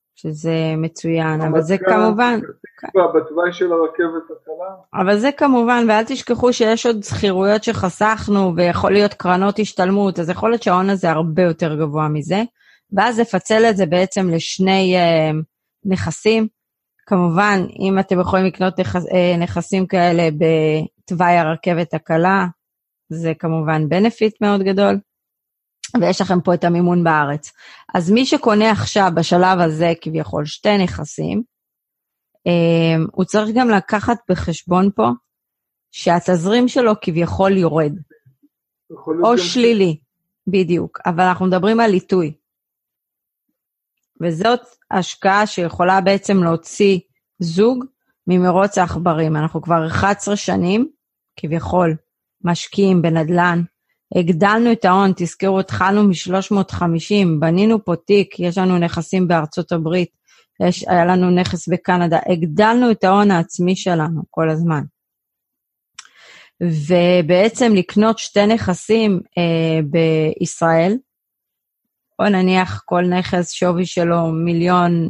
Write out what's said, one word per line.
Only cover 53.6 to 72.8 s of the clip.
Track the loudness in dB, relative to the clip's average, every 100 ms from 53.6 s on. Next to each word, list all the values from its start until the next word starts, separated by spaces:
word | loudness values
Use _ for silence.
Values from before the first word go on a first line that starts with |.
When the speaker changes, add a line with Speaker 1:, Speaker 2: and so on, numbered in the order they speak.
| -4 _ _ _ -4
Speaker 1:
הגדלנו | -2 0 2 2 2 2
את | 2
ההון, | 2 2 2
תזכרו, | 0 -6 -4 -2 -2
התחלנו | -2 -2 0 2
משלוש | 2 0 -2 -4 0
מאות | -2 -2
חמישים, | -4 -2 -2 0 0 2 2
בנינו | 0 2 2 2
פה | -2
תיק, | -4 0 0 0 -4
יש | -4 0
לנו | 0 2
נכסים | 0 -4 -4 -2 0
בארצות | 0 -2 -6 -6
הברית, | -4 -2 -2 -4 _ _ _ _ -4 -2
יש, | -2 0
היה | 2
לנו | 2 2 2
נכס | 2 0 -6 -6
בקנדה, | -4 -2 -2 0 0
הגדלנו | 0 -2 -2 2 2 4 2
את | 2
ההון | 2 4 4
העצמי | 2 0 -2 -2
שלנו | 0 -2 -2 -2 -4 -6
כל | -2 -2
הזמן. | 0 -2 -2 -6 _ _ _ _ _ _ _ _ _ _ -20 -20 _ -20 -20 -20 -6
ובעצם | -4 -2 0 2 4 2 2 2 2 2 2
לקנות | 2 2 2 2 0
שתי | -2 0 2
נכסים, | 2 -2 -4 0 0 2 0 -4 -2
אה, | 0 0 0 0
בישראל, | 0 0 2 2 0 -2 -6 -2 2 2 2 -2 -6 _ _ _ _ _ _ _ _ _ _ -2
או | 0
נניח | 2 2 2 0 -6